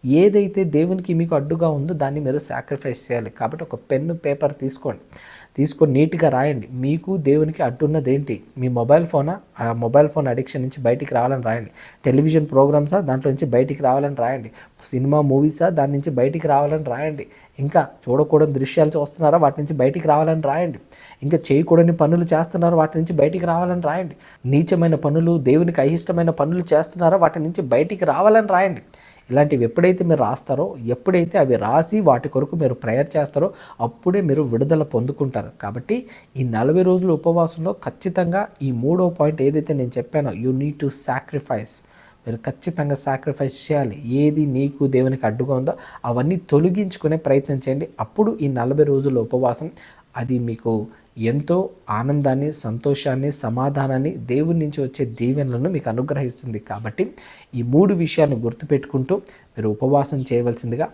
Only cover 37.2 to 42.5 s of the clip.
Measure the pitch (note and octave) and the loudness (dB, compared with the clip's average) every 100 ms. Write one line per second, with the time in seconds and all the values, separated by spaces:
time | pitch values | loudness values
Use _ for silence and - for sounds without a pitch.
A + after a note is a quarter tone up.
37.2 | E3+ E3+ E3 E3 E3 G3+ - - F#3+ F3 | 2 2 0 -2 -6 -6 -10 -8 -4 -2
38.2 | E3+ F#3 G#3+ - C3+ A#2+ C3 F3+ F3+ F3 | 0 -2 -4 -6 -4 -2 0 2 0 2
39.2 | D3+ D#3 C3+ D3+ D3+ C#3+ B2 B2 A#2 D#3 | 0 2 0 0 -2 -4 -2 -6 -4 -2
40.2 | C#3 F#2+ B2 C3 C#3+ C#3+ C#3 - - C3 | -2 -2 -2 -2 -2 -4 -6 -6 -6 -6
41.2 | - D3 - A#2 G#2+ - _ - - _ | -6 -10 -6 -6 -6 -18 _ -20 -20 _
42.2 | - A2+ - | -10 -8 -8